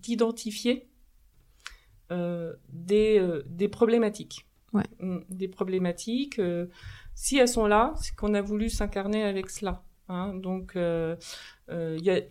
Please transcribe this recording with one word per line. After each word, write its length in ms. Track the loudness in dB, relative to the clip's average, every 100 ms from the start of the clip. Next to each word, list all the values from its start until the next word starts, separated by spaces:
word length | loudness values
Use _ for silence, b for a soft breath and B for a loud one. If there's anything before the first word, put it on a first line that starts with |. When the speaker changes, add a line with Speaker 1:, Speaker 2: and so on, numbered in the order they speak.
Speaker 1:
d'identifier, 840 | -4 2 2 0 -8 -2 0 0 -4 _ _ _ _ _ _ b b b b _ -8
euh, 420 | -4 -4 -4 -8 -12 -16
des, 500 | -10 2 4 6 6
euh, 240 | 4 0 -4
des 220 | -2 -2
problématiques. 800 | 4 4 6 2 -2 -10 -18 -20 _ _
Speaker 2:
Ouais. 120 | -2 -2 -6
Speaker 1:
Mm, 200 | -6 -6 -8
des 180 | -8 -8
problématiques. 920 | -4 -2 0 0 -2 -4 -4 -2 -2
Euh, 280 | -2 -2 -6 b b b b
si 240 | -8 2 6
elles 100 | 6
sont 200 | 6 6
là, 260 | 6 4 0
c'est 140 | -6 -2
qu'on 180 | 0
a 80 | 0
voulu 280 | 0 -2 0
s'incarner 540 | 0 -2 -2 -2 0
avec 260 | 0 -2 -6
cela. 320 | -6 -6 -6 -10 _ -10
Hein, 220 | -6 -6
donc, 420 | -6 -4 -4 -4 -2
euh, 400 | 0 0 -2 -4 B B B B -10
euh, 260 | -6 -4 0
y 80 | 2
a, 100 | 2 2